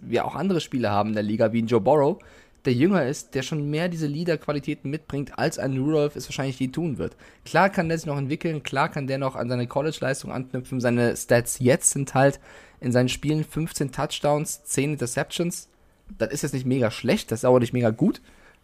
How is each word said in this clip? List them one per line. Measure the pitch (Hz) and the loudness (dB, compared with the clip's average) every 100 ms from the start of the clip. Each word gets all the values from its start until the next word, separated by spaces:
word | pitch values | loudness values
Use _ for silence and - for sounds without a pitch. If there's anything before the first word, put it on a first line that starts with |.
wir | - 117 | -2 -2
auch | - | -2
andere | - 190 165 | -2 0 0
Spieler | - 135 107 | -2 -2 0
haben | 101 107 | 2 2
in | |
der | 107 | 0
Liga, | 104 110 113 | 0 2 2
wie | 113 | 2
ein | 113 | 4
Joe | 117 | 4
Burrow, | 113 151 139 190 - - - _ | 6 4 4 0 -8 -20 -20 _
der | 135 | 0
jünger | 123 170 190 | 4 4 4
ist, | 127 156 - | 2 -4 -6
der | 135 | -6
schon | - 156 143 | -4 -4 -2
mehr | 151 180 | -2 -2
diese | 165 | -2
Leader-Qualitäten | 147 151 175 151 - 147 147 147 135 | -4 -2 -2 -2 -2 -4 -4 -6 -4
mitbringt, | 156 - 139 139 - | -6 -6 -6 -6 -2
als | 147 - | -2 0
ein | 135 131 | -2 0
Rudolph | 143 156 147 | 2 2 2
es | 120 - | -2 -8
wahrscheinlich | - 135 127 | -4 -4 -2
je | 131 | -4
tun | 156 170 117 | -2 -4 -2
wird. | 85 - - - | -6 -8 -20 -20
Klar | - - 196 | -2 2 4
kann | 196 165 | 2 -2
der | 165 | -2
sich | |
noch | 156 143 | -4 -4
entwickeln, | 135 156 170 156 | -4 -4 -4 -6
klar | - 135 160 | -4 -2 -2
kann | 151 135 | -2 -4
der | 135 | -2
noch | 135 | -4
an | - 120 | -4 -4
seine | 123 | -2
College-Leistung | 120 139 156 - 131 131 - | -2 -2 -2 -2 -4 -4 -6
anknüpfen. | 127 127 127 127 127 | -8 -6 -8 -6 -2
Seine | 120 120 117 | 2 4 2
Stats | - - 120 - - | 0 2 2 2 2
jetzt | 123 165 - | 4 4 2
sind | 143 135 | 0 0
halt | - 139 - - - - - | 4 4 2 -8 -20 -20 -8
in | 123 | 0
seinen | 123 127 | 2 2
Spielen | - 143 151 | 0 -2 0
fünfzehn | 151 156 160 - 139 | -2 -4 -4 -4 -4
Touchdowns, | - 151 - 147 151 156 - | -4 -6 0 2 2 0 -8
zehn | - - 143 | -4 -2 0
Interceptions. | 143 120 139 - - 170 - - _ _ _ - 98 | -2 -4 -4 -4 -2 -4 -6 -12 _ _ _ -12 -6
Das | 113 | -4
ist | 147 | -2
jetzt | 147 | -4
nicht | 131 127 | -2 0
mega | 131 110 | 2 0
schlecht, | - 117 214 - | 0 0 0 0
das | 113 | 0
ist | |
aber | 127 127 | 4 4
nicht | 117 | 4
mega | 123 117 | 2 2
gut. | 113 202 - - - - _ | 2 0 0 -8 -20 -20 _